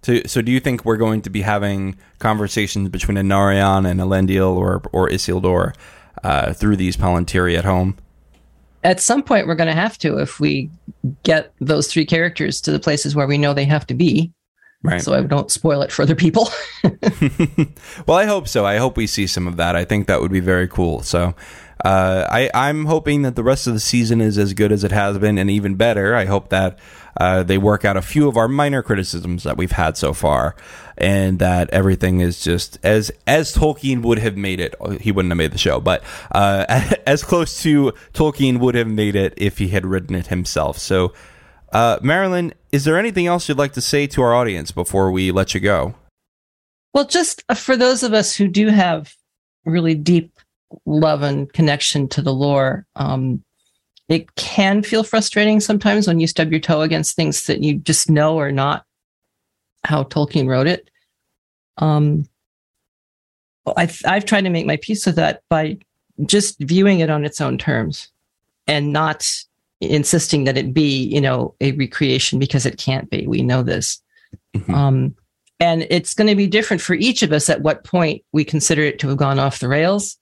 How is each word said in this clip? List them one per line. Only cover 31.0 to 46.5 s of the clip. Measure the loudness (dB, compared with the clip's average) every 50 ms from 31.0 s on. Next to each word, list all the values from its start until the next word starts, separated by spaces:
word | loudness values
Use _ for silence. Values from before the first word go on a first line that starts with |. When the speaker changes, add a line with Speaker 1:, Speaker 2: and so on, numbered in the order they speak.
| 0 0 2 2 2 0 0 0
Speaker 1:
that | 2 2 2 2 0 0
everything | 0 2 2 2 2 2 2 0 2 2
is | 0 0 -2 -4 -4
just | -2 -2 -2 -2 -6 -12 -4 0
as, | 2 2 2 0 -2 -8 _ _ 0
as | 0 0 0 0 0
Tolkien | 0 2 2 0 -2 -2 -2 -2 0
would | 2 0 0 2
have | 0 -4 -4
made | -4 -6 -6 -4 -4
it. | -4 -6 -8 -8 -8 -8 -8 -4
He | -2 -2
wouldn't | 0 0 0 0
have | 0 0
made | 0 -2
the | -2 -2
show, | 0 0 0 0
but, | 0 0 -2 -2 -4 -10 -18 -18 -16 -4
uh, | 0 2 2 2 2 0 0 0 0 0 2 0 -2 -2
<laughs> | 0
as | 0 0 0 0
close | 0 0 0 0 -2 -4 -4 0
to | 2 4 4 4 2 0 -4 -16 -18 -2
Tolkien | 0 0 0 2 0 0 2 2 2
would | 2 2 2
have | 2 0 0
made | 0 0 0 0 2
it | 0 0 0 -2 -2
if | -4 -4 -2 -2
he | -4 -2
had | -2 -2 -2
written | -2 -4 -4 -4 -4 -6
it | -6 -4 -4
himself. | -4 -4 -4 -4 -2 -2 -2 -2 -4 -6
So, | -4 -2 0 0 0 0 -2 -8 -20 -20 -20 -20 -20 -20 _ _ _ _
uh, | 0 2 2 2 2 0
Marilyn, | 0 0 0 0 0 0 0 -2 -2 -4 -6 _ _ _
is | -2 0 2
there | 2 2 2
anything | 0 0 -2 -2 0 0
else | 0 0 0 -2
you'd | 0 0
like | 0 -2 -2
to | -6
say | -6 -2 0 0 0 0
to | 0 2
our | 2 4 4
audience | 4 2 0 -2 -4 -6 -8
before | -6 -6 -6 -2 0 0 2 2
we | 2 0 0 0
let | 2 0 0 0 -2
you | -2
go? | 0 0 2 2 0 -2 -6 -12 _ _ _ _ _ _ _ _ _ _